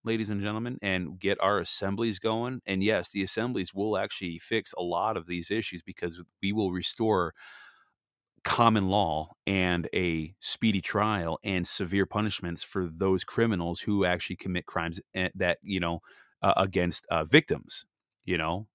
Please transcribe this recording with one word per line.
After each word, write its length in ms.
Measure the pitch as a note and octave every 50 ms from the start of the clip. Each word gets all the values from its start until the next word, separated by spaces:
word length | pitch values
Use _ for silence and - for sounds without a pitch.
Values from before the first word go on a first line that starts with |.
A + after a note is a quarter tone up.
| _
ladies 240 | A2+ A2+ A2 A2 G#2
and 120 | G#2+ G2+
gentlemen, 360 | G2 G#2 G#2+ A2 A#2 B2 - -
and 380 | G#2+ G2 F#2+ F#2 F2+ C#2+ F2 F#2
get 180 | G2 G2 G2 - -
our 160 | G2 G#2 G2
assemblies 600 | E2 - - - G2+ G2 G2+ G2+ A#2 A#2 G2+ F#2+
going, 420 | - A2 A2 A2+ A#2+ B2 C3 A#2+ _
and 160 | G#2 F#2+ F#2+
yes, 280 | G2 G#2 A2 F#2 F2 -
the 120 | - G2+
assemblies 520 | F#2+ F#2+ - A2 A2+ B2 B2 A2+ F#2 - -
will 240 | G2 G2+ A2 G#2
actually 420 | F#2+ G#2 G#2 - - G2 F2 E2 E2+
fix 340 | - - A2+ A2 F#2+ - -
a 40 | F#2
lot 360 | F2+ F2 E2+ E2+ G2 A2 A2
of 100 | F#2 E2+
these 240 | E2+ F2+ F2 E2 -
issues 320 | G2+ A2+ G#2+ - F#2 F2 -
because 380 | - F2 - F2+ F2 D#2+ F2 F2 _ _ _
we 120 | - G2 G#2
will 180 | G#2+ G#2 F#2
restore 640 | F2+ F2+ F2+ - - - A2+ A2 G#2+ F#2 F2 E2 - - - - - - - - - _ _ _ _ _ _ _ _ _ _ _ _ _ _
common 420 | - - - A#2 A#2 A2 G#2+ G2
law 420 | F#2 G2 G#2 G2 E2 D#2 D#2 D#2 - - _ _
and 440 | - G2 F#2+ F#2 F2+ F2+ F2 E2 F2 -
a 400 | F#2+ F#2 F2 E2 E2 D#2 E2+ F#2+ _
speedy 400 | - - - - A2+ A2 G2+ F#2+
trial 580 | - - - G2+ G#2 A2 G#2+ G2 E2 E2 E2 - -
and 240 | G2+ F#2+ F2+ F2
severe 380 | - - - G2 E2 F#2+ G2 F#2+
punishments 580 | - - G#2 G#2+ G#2+ - - - F2 E2+ - -
for 240 | - - G2 F#2
those 380 | E2+ D#2+ E2 F#2+ F#2+ F#2+ F#2 -
criminals 560 | - - - A#2 A#2 G#2+ F2+ E2+ E2+ E2+ -
who 240 | - - G#2 G2+ F#2+
actually 320 | F2+ F2+ F2+ - - F#2+
commit 280 | - - F#2+ F2+ F2+ -
crimes 320 | - - F2+ E2 E2 E2+ G2 - _ -
a-, 160 | F#2+ F#2 F2+ -
that, 220 | F#2 F#2+ F2 E2+ -
you 160 | - - G2
know, 220 | F#2 F2 E2+ E2+ E2+ _ - - - - _ _ _
uh, 120 | - G2 -
against, 500 | - F#2+ G2 - F#2+ F2 F2 E2+ - - -
uh, 140 | F2 E2 D#2
victims, 600 | D#2 - D#3 - - E2 C2 - - - - - _ _ _ _ _ _ _ _
you 140 | F2+ F#2
know? 280 | E2 D#2+ D#2+ E2+ G2 A2 _